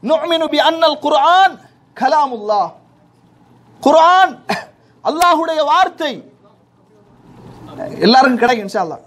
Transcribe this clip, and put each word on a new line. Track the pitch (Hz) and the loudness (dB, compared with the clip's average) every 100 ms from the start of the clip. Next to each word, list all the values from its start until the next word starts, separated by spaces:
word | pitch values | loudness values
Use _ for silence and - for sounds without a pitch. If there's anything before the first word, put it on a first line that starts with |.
நுஅ்மினு | 214 320 330 330 311 | -2 -2 0 -2 -2
பி | 302 | 0
அன்னல் | 302 330 320 294 | 0 2 -2 0
குர்ஆன் | 285 302 302 359 381 294 - _ _ - | -2 0 2 4 2 0 -20 _ _ -6
கலாமுல்லாஹ். | 262 302 277 240 208 208 170 - _ _ _ _ _ _ _ _ _ _ | -2 0 -2 -6 -4 -4 -4 -8 _ _ _ _ _ _ _ _ _ _
குர்ஆன் | 262 311 330 370 381 254 _ - - _ _ _ | 2 4 4 4 2 -2 _ -10 -10 _ _ _
அல்லாஹ்வுடைய | - 302 349 320 330 320 285 | -8 0 0 2 -2 -4 0
வார்த்தை. | 320 370 359 311 214 - _ _ _ _ _ _ _ _ _ _ - - - - - - - | 0 0 -2 -8 -8 -16 _ _ _ _ _ _ _ _ _ _ -20 -20 -20 -20 -14 -14 -4
எல்லாருக்கும் | 180 254 262 240 | 2 4 4 2
கிடைக்கும் | 240 247 196 | 0 -2 -4
இன்ஷா | 214 170 | -6 -8
அல்லாஹ். | 147 | -10